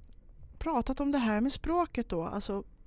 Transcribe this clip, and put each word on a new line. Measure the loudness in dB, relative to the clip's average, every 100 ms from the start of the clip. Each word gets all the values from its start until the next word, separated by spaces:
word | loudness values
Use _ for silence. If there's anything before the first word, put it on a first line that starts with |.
| -18 -20 -20 -18 -16 -6
pratat | 0 0 0 0
om | 2
det | 4
här | 4 4
med | 2
språket | 0 2 2 2 -2 -2
då. | -2
Alltså, | -2 -4 -2 -4 -6 -16